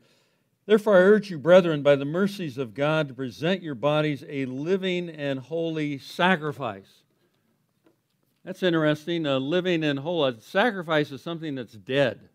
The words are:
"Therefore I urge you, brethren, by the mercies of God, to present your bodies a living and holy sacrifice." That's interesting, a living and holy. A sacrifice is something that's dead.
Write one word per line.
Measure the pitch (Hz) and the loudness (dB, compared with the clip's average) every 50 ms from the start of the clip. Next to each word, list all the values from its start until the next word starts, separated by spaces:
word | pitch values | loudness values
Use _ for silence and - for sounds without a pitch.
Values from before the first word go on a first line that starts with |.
| _ _ _ _ _ _ _ _ _ _ _ _ _ | _ _ _ _ _ _ _ _ _ _ _ _ _
"Therefore | - 208 220 214 226 202 | 2 2 2 4 4 6
I | 180 180 | 6 8
urge | 196 214 214 208 202 | 8 6 6 4 0
you, | 180 151 | -8 -2
brethren, | 120 160 180 190 180 170 156 147 135 | 4 6 6 8 6 6 0 2 4
by | 143 143 | 4 4
the | 135 139 | 4 2
mercies | 143 156 180 202 196 202 202 180 151 117 135 | -2 -2 0 0 -2 -2 -4 -8 -8 -6 -8
of | 135 113 101 | -8 -8 -4
God, | 135 143 151 156 156 156 | -2 -2 0 0 0 -2
to | 139 123 | -2 -6
present | 120 135 123 107 - 139 165 196 180 175 | -8 -8 -8 -8 -4 -4 -2 -2 -2 -4
your | 160 143 | -8 -6
bodies | 110 117 147 151 151 151 151 147 120 - - | -2 0 2 2 2 2 0 -2 -4 -8 -8
a | 151 135 135 | -6 -6 -6
living | 127 127 135 147 165 190 190 185 190 180 180 175 170 | -6 -6 -6 -2 -2 -2 -2 -2 -2 -4 -4 -4 -6
and | 156 151 143 139 135 131 | -8 -8 -6 -6 -6 -6
holy | 123 - 165 170 165 165 160 156 151 147 147 135 | -6 -8 -6 -4 -4 -4 -4 -4 -4 -4 -6 -8
sacrifice." | - - - - 170 180 190 160 151 151 143 - 139 117 101 98 98 _ _ _ _ _ _ _ _ _ _ _ _ _ _ _ _ _ _ _ _ _ _ _ _ _ _ _ _ _ _ _ _ | -10 -12 -4 0 2 2 2 2 0 -6 -6 -6 -6 -8 -8 -10 -14 _ _ _ _ _ _ _ _ _ _ _ _ _ _ _ _ _ _ _ _ _ _ _ _ _ _ _ _ _ _ _ _
That's | 170 185 - 196 | -14 -6 -2 0
interesting, | 180 170 165 156 151 151 151 151 175 170 170 160 | 0 2 2 2 2 0 0 -2 -6 -4 -4 -2
a | 143 139 131 | 0 0 -2
living | 131 139 165 185 175 185 175 165 156 | 0 0 -2 0 0 0 0 0 0
and | 151 143 139 | 0 -2 -2
holy. | 135 160 180 170 143 131 123 | -4 -4 -2 0 0 0 -2
A | 113 | -4
sacrifice | - - - 190 214 247 202 190 170 160 160 151 151 147 143 | -10 -4 0 0 2 2 0 -4 -4 -2 0 0 0 -2 -6
is | 123 - | -10 -10
something | 165 170 160 160 160 139 | -10 -10 -8 -8 -8 -8
that's | 131 120 - - | -8 -8 -12 -14
dead. | 107 95 - 127 139 139 120 104 - - - _ | -16 -8 -2 0 2 2 2 0 -4 -12 -20 _